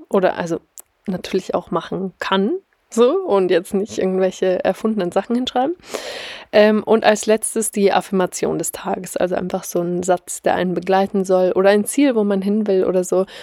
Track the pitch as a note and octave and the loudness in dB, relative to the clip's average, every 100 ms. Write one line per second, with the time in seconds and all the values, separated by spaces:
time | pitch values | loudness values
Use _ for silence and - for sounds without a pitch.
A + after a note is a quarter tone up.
0 | D#4 G#3 F#3 - F3 E3 _ - - _ | -2 2 2 0 -4 -4 _ -20 -20 _
1 | - F#3 - F#3+ - F3 - F3 - F3 | -8 -8 -4 -4 -2 -6 -2 -6 -4 -6
2 | F#3+ - - G3 G3+ F#4 _ _ _ A3+ | -8 -8 -2 0 0 -2 _ _ _ 2
3 | A#3+ F#4 F#4 G3 F#3 E3 F#3+ G3 A3 G#3+ | 2 2 0 0 2 0 0 -4 -4 -4
4 | F#3 F#3 F#3 - F#3 F3+ - F#3+ A3 G#3+ | -2 0 0 0 -2 0 0 0 -2 -2
5 | F3 F#3+ - A#3+ B3+ B3+ C4+ F4 - - | -2 -2 -2 -2 -2 -2 -2 -4 -8 -10
6 | - - - - - G#3+ G#3+ G#3+ - A3 | -10 -12 -14 -16 0 4 6 4 2 2
7 | - G#3 - A3 - A3+ G#3+ G#3 G3 F#3 | 4 0 2 0 0 -4 -4 2 2 2
8 | - F#3+ F3+ - - D#3 E3 - - G3 | 0 0 0 -2 -4 -2 -4 -6 -6 -6
9 | F3+ - F3+ F3+ F3+ F#3+ - F3 F3 F3 | -6 -2 -2 -2 -2 -6 -4 -4 -2 -2
10 | F3+ F3 - - - F#3 F3+ F3 F3+ F#3+ | 0 0 0 -6 -2 0 0 -2 0 0
11 | G3 G3+ F#3+ F#3 F#3 - G3 G#3 G3+ - | 2 -2 2 2 2 4 4 4 2 2
12 | C#4+ A3+ G#3 G3 G3 G#3+ G#3 F#3+ F#3 F#3 | 2 2 0 0 0 -2 0 0 2 0
13 | F3+ F3+ F#3+ - | 0 0 -2 -6